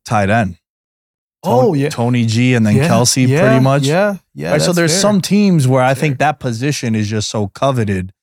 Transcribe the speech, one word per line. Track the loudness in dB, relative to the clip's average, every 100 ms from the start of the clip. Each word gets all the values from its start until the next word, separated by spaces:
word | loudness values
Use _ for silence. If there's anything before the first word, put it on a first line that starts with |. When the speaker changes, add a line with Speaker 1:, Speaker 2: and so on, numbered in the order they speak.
Speaker 1:
tight | -4 -2 2
end. | 0 -2 -8 _ _ _ _ _ _ _ _
Speaker 2:
Oh, | -2 2 2
Speaker 1:
Ton-, | 0
Speaker 2:
yeah. | -2
Speaker 1:
Tony | -2 -2 0 0
G | 0 2
and | 2 2
then | 2
Speaker 2:
Yeah, | 2
Speaker 1:
Kelsey, | 2 2 2
Speaker 2:
yeah, | 2 2 2
Speaker 1:
pretty | 2
much. | 2 2
Speaker 2:
yeah, | 0 0 0 -4 -12
yeah, | -12 -4
Speaker 1:
Right, | -2
so | 0
Speaker 2:
that's | 0
Speaker 1:
there's | 0
Speaker 2:
fair. | 0
Speaker 1:
some | 0 0
teams | 0 0 2 2 2
where | 2
I | 2
Speaker 2:
Fair. | 0
Speaker 1:
think | -2 0
that | -2 -2
position | -6 -4 -4 -4 -4
is | -2 -2
just | -4 -4
so | -6 -6
coveted | -2 -2 0 -2 -4 -6 -12